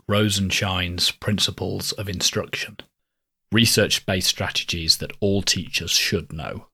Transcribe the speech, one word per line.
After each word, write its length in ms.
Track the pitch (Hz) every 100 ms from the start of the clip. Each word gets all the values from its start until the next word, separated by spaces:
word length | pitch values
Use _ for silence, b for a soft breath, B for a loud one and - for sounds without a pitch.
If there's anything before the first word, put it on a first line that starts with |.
| -
Rosenshine's 1040 | 104 107 98 95 - 101 92 90 87 -
Principles 800 | - - 95 - - 95 98 -
of 180 | - 101
Instruction, 680 | 87 - - - - - - - _ _ _ _ _ -
research-based 760 | 107 113 - 90 - - 95 -
strategies 720 | - 92 - - 85 80 -
that 180 | 80 -
all 220 | 101 98
teachers 520 | 92 98 82 - -
should 380 | - - 95 76
know. 360 | 78 58 - -